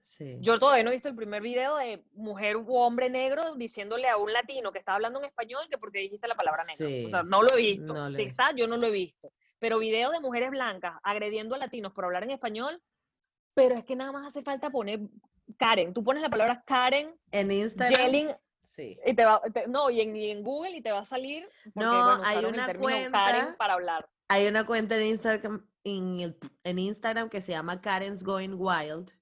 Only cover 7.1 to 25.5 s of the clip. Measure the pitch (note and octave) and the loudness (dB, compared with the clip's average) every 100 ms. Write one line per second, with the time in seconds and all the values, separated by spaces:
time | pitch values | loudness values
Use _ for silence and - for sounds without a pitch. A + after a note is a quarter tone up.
7.1 | F3 E3+ G3 A#3 B3+ A3 G3 D#3 D#3 C#3+ | -2 2 6 6 6 2 0 -6 -6 -6
8.1 | C#3 G3+ C3 C4+ C4+ A3+ A#3 A#3 G#3 F3 | -4 -6 2 2 2 -2 0 0 0 -4
9.1 | _ C#3+ _ _ _ A3+ A3 A3 A3 B3 | _ -20 _ _ _ 0 0 2 2 2
10.1 | E4 C4+ A#3+ B3+ C4+ B3 F#3 F3 E3 G3+ | 0 -2 -2 -2 -2 -4 -4 -8 -6 -4
11.1 | G#3 G#3 G#3+ A3 C4 C4 A#3+ G3 G3 F3+ | -2 -4 -4 -6 -6 -6 -8 -10 -6 -4
12.1 | F3+ A3 C4+ A#3+ G#3+ C4+ E4+ _ _ _ | -4 -4 -6 -6 -6 -6 -8 _ _ _
13.1 | _ _ _ _ - B3+ A#3+ A#3 B3+ C4+ | _ _ _ _ 4 6 4 -4 -8 -6
14.1 | C#4 C#4+ C#4+ C#4 C4+ D4 C4+ G3+ G#3+ G#3 | -8 -10 -10 -6 -4 -2 -4 -4 -6 -8
15.1 | - _ _ - - A3+ A3+ E3+ F#3 G#3+ | -14 _ _ -20 0 4 4 2 -2 -2
16.1 | C#4+ D#4 A3+ A3+ B3 - C4 B3+ C#4 D#4 | 0 0 2 2 0 0 2 4 2 -2
17.1 | E4+ _ G3+ G3 G3 A3 - B3 B3+ B3+ | -14 _ -2 0 0 -2 0 4 6 6
18.1 | C#4 D4+ - _ _ _ - B2 F#2 - | 2 0 -6 _ _ _ -14 -14 -2 0
19.1 | A#3+ A3+ G#3+ A3+ A3+ G#3+ B3+ B3 A#3+ A3 | 6 6 6 2 -4 -2 2 2 2 0
20.1 | G#3+ G#3+ G#3 G#3 C#4+ F4+ E4 A3+ G3+ G#3 | -2 -6 -6 -6 -6 -6 -8 -4 -4 -4
21.1 | B3+ C4 D4+ F#4+ _ G#3+ G3+ A3+ A#3+ B3 | -8 -6 -10 -12 _ -14 -2 2 6 6
22.1 | B3 G#3 G#3+ A3 A#3 B3+ - C4 C4 C4 | 4 2 2 0 -2 -4 -2 0 0 2
23.1 | A3+ G3 A#3+ C#4+ F4 G#3 F3+ F3 D#3+ - | 4 4 4 0 0 0 2 0 -4 -6
24.1 | _ _ G3 G3+ G#3+ A3 A3+ G#3+ A3+ A3 | _ _ 4 6 2 2 0 2 0 2
25.1 | A3 A3+ G#3+ G#3+ | 0 0 -2 -4